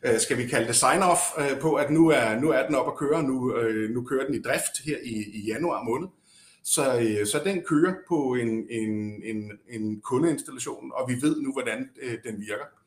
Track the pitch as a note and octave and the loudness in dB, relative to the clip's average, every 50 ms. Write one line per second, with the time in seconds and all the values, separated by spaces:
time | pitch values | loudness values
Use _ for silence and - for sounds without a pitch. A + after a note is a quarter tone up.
0 | - C3 A2+ A2 - - C#3 B2 A#2+ B2 C#3+ A#2+ A2+ A2+ A#2 - C3 C3 D3 F#3 | 4 2 2 2 2 0 0 -2 -2 0 0 0 0 2 2 4 4 6 6 6
1 | F#3+ F3+ E3+ E3+ - - - D#3+ C#3+ C#3 C3+ C3+ D#3+ D#3+ D3 C3+ D3 C#3+ D3+ D#3+ | 6 6 4 4 2 -2 -2 -2 0 0 0 0 0 2 2 2 2 4 6 6
2 | E3 D#3+ D3+ C3 A#2 A2 G#2+ A#2+ C#3+ D#3+ C#3+ C3 C3+ C#3+ D3+ C3 B2 C#3+ C#3 - | 8 8 8 6 4 2 2 2 2 2 2 2 2 2 0 0 0 -2 -2 -2
3 | D3+ C#3 D#3 E3 D#3 C3+ C3 C3 B2 B2+ G#2+ A#2 A#2 A2+ A2 A2 A2 G#2+ A#2+ B2 | 0 0 2 2 2 0 -2 0 -2 -2 0 0 0 0 0 0 -2 -2 -2 -4
4 | B2 - C#3 C3 C3+ C3+ C3+ A2+ - A#2+ C#3 D#3+ - - - - - D3+ D3 A#2+ | -4 -2 -2 -2 0 -2 -4 -4 -2 -2 -2 -2 -2 -4 -8 -6 -6 -6 -6 -6
5 | - B2 A2+ G#2+ G#2 G#2 G2+ G#2+ G2+ A2 G#2+ B2+ E3 F3 C3 G2 A#2 A2+ A#2 C#3 | -6 -6 -6 -6 -6 -6 -8 -8 -6 -4 -4 -2 -2 -2 -2 -2 -2 -2 -2 -2
6 | F3+ F#3+ _ _ _ _ _ - - _ _ _ _ - - D#3 C#3+ C3+ B2+ A#2 | -4 -8 _ _ _ _ _ -20 -20 _ _ _ _ -2 0 2 2 2 4 4
7 | A#2 A2 G#2+ G#2 G#2 G2+ - D3 D3 G3 G3 F3+ - - D#3+ D3+ E3+ F#3+ F#3 - | 2 2 2 0 0 0 -2 0 0 0 -2 -2 -2 2 4 4 4 4 2 -4
8 | - - F3 D3+ C#3 B2+ B2 B2 A#2 A2+ A2+ A2+ - - A#2+ A2+ A2 A2 G#2+ G#2+ | -4 -2 0 0 2 0 0 0 0 0 -2 -2 -4 -4 -4 -4 -2 -2 -2 -2
9 | G#2 G#2+ G#2 G#2 G#2 A2 A2 G#2+ G#2 G#2 G#2 - _ - A#2+ A2 G#2+ G#2+ G#2+ G#2 | -4 -6 -8 -10 -10 -8 -8 -8 -8 -10 -14 -18 _ -14 -8 -6 -4 -6 -6 -6
10 | - - - C#3+ D#3 E3+ D3 C3+ - - C3+ B2 A#2+ - - - C3 C3+ - B2+ | -6 -2 0 2 2 2 2 0 -6 -12 -12 -10 -8 -8 -10 -10 -12 -10 -6 -6
11 | C3 B2+ B2 B2 C#3+ D3+ D#3 D3+ C#3 C3+ C3 C3+ B2 A#2 A2 A#2+ C3 - _ - | -4 -2 -2 0 0 0 0 0 -4 -4 -4 -4 -4 -4 -4 -6 -8 -12 _ -12
12 | C#3 B2 A2+ A2 - A#2+ G#2+ G2+ G#2 G#2 G#2 A#2 C#3+ - _ _ _ | -8 -8 -8 -8 -8 -10 -10 -10 -8 -8 -8 -8 -8 -12 _ _ _